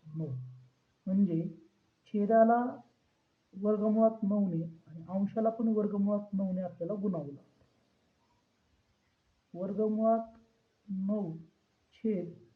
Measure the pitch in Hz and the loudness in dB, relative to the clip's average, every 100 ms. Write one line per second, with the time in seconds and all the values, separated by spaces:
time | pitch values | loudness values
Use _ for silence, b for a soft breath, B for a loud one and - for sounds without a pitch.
0 | 156 156 151 127 - - - _ _ _ | -12 -8 -8 -8 -12 -18 -20 _ _ _
1 | - 190 196 165 165 - - _ _ _ | -2 2 2 2 -2 -8 -20 _ _ _
2 | _ 208 202 226 226 240 247 - - _ | _ -2 4 6 6 6 0 -6 -18 _
3 | _ _ _ _ _ 190 208 208 214 214 | _ _ _ _ _ -4 0 2 2 4
4 | 220 220 196 208 196 165 165 - - 165 | 4 4 0 2 2 0 -4 -10 -18 -16
5 | 170 185 196 226 226 226 226 214 208 202 | -6 -2 -2 0 0 0 0 2 0 0
6 | 202 208 202 196 190 185 180 - 170 208 | 0 0 -2 -2 -2 -2 -6 -6 -6 -4
7 | 196 170 143 139 - _ _ _ _ _ | -2 -2 -6 -12 -20 _ _ _ _ _
8 | _ _ _ _ _ _ _ _ _ _ | _ _ _ _ _ _ _ _ _ _
9 | _ _ _ _ _ 175 190 202 214 214 | _ _ _ _ _ -8 -6 -2 0 2
10 | 220 226 226 - _ _ _ _ 208 190 | 2 2 0 -16 _ _ _ _ -8 -4
11 | 190 208 180 160 - _ _ _ _ _ | -2 -2 -2 -8 -14 _ _ _ _ _
12 | 226 196 170 - - | -2 -2 -4 -12 -20